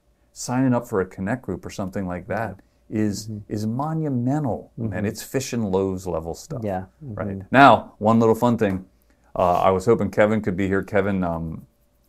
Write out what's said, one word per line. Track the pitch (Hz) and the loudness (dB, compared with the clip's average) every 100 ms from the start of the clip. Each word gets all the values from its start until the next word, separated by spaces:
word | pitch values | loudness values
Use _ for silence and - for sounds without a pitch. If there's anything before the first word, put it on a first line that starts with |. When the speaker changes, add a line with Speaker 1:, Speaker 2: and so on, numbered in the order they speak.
| _ _ _ | _ _ _
Speaker 1:
signing | - - 127 131 | -14 -4 0 2
up | 120 - | 2 0
for | 107 | -2
a | 92 | -2
connect | - 98 127 | -4 -6 -6
group | - 90 | -6 -8
or | - | -8
something | - 95 101 90 | -8 -6 -6 -6
like | 90 92 | -8 -6
that, | 98 110 95 _ _ _ | -6 -6 -10 _ _ _
is, | 107 107 98 107 | -2 -2 -2 -8
Speaker 2:
Mm-hmm. | 104 104 | -12 -8
Speaker 1:
is | 104 110 | -6 -4
monumental, | 120 151 160 151 127 120 151 139 92 - - | -4 -4 -2 -2 0 0 0 -2 -4 -8 -8
man. | 113 | -6
Speaker 2:
Mm-hmm. | 92 98 | -2 -4
Speaker 1:
It's | - | -4
fish | - - - | -6 -6 -4
and | 120 107 | -4 0
loaves | 92 95 92 92 | 0 0 -2 -6
level | 82 82 | -6 -6
stuff. | 78 - 135 | -10 -10 -8
Speaker 2:
Yeah. | 107 92 92 _ | -4 -6 -8 _
Speaker 1:
Right. | 147 104 101 | -14 -8 -6
Speaker 2:
Mm-hmm. | 98 95 | -8 2
Speaker 1:
Now, | 123 139 107 - _ | 8 8 8 2 _
one | 107 113 | 2 4
little | 113 | 4
fun | 110 120 113 | 4 2 2
thing. | 104 95 - _ _ _ _ | 0 -2 -8 _ _ _ _
Uh, | - 90 90 | 0 2 4
I | 92 | 4
was | 95 107 | 4 2
hoping | 113 104 | 2 2
Kevin | - 107 110 | 2 4 2
could | 104 87 | -2 -2
be | 95 | 0
here. | 98 | -2
Kevin, | 95 101 98 95 | 0 0 0 -2
um, | 87 82 82 82 - _ _ _ | -2 -4 -6 -10 -16 _ _ _